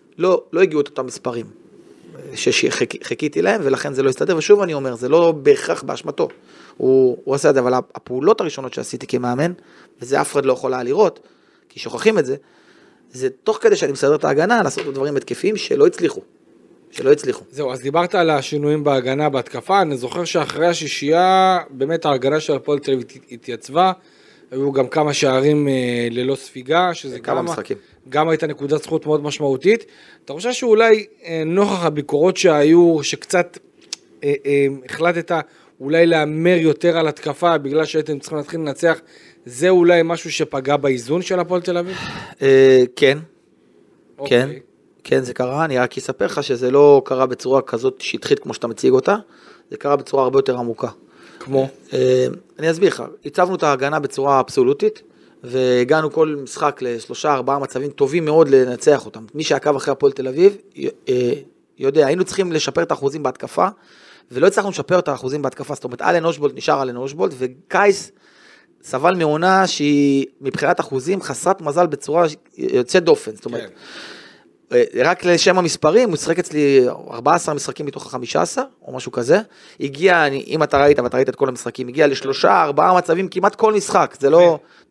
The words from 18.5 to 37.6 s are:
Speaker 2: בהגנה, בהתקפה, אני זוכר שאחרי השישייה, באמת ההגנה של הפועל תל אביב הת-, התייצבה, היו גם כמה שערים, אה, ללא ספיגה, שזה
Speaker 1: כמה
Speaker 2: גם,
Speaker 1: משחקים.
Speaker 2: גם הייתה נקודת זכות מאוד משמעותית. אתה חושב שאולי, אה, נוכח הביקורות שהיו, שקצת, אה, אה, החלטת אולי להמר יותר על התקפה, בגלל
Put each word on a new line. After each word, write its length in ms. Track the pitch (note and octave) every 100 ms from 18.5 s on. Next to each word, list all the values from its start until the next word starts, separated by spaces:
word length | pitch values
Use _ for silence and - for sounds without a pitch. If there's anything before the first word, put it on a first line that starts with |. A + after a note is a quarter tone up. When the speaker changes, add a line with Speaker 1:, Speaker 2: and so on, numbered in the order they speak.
| D3 D3 D3+
Speaker 2:
בהגנה, 460 | D3 C3+ B2 C3+ D3+
בהתקפה, 520 | C3+ A#2+ B2+ - G3
אני 160 | E3+ C3+
זוכר 280 | B2 - E3+
שאחרי 420 | F3 C#3+ - E3+
השישייה, 920 | E3+ D3+ - C#3 E3 F#3 F#3+ F#3 F3+ D3+
באמת 360 | C3+ C#3 E3 E3
ההגנה 340 | C3+ C3 D#3
של 160 | D#3 C#3
הפועל 240 | - C#3+
תל 120 | C#3+
אביב 120 | C3 A#2
הת-, 200 | C3+ -
התייצבה, 600 | A#2 B2 A#2 - C#3+ F#3 F#3 _ _ _ _ -
היו 200 | C3 C#3
גם 160 | C3+ B2+
כמה 260 | D#3+ D3+
שערים, 540 | C#3+ C#3+ C3 C#3 D3+ C#3+
אה, 400 | C3 B2 A#2+ A#2
ללא 240 | A#2 B2+ C3+
ספיגה, 580 | - C3 B2+ D#3+ F3+
שזה 260 | E3+ C#3 B2
Speaker 1:
כמה 180 | A#2 A#2+
Speaker 2:
גם, 80 | A#2+
Speaker 1:
משחקים. 320 | - G2+ G2+ _ _ -
Speaker 2:
גם 200 | D3 D#3+
הייתה 180 | D#3 D#3+
נקודת 360 | C#3+ C#3 D3+
זכות 220 | - D#3+ D3
מאוד 180 | D3+
משמעותית. 640 | D3 C#3+ D3 C3 D#3+ A3+ - - - - -
אתה 80 |
חושב 180 | C#3+ A3
שאולי, 540 | B3 B3 G#3+ A3+ G#3+ G3+ _ F3
אה, 180 | E3 D#3+
נוכח 380 | F3+ G3+ F#3 E3+
הביקורות 520 | D3+ - C#3+ E3+ F#3
שהיו, 640 | F#3 D3+ D3 E3+ E3+ D#3+
שקצת, 540 | C#3 - - F#3 F3 - _ _ - - _ -
אה, 100 | C#3+ C#3+ C#3
אה, 200 | C#3+ C#3 C3+ B2+
החלטת 420 | - E3+ E3+ E3 E3+ - _ _ -
אולי 260 | C3+ D#3+ E3+
להמר 520 | E3 D3+ D#3 E3 F3+
יותר 400 | D#3+ C#3+ F3 E3
על 100 | D#3+
התקפה, 500 | D3 D#3 C#3 F3
בגלל 280 | E3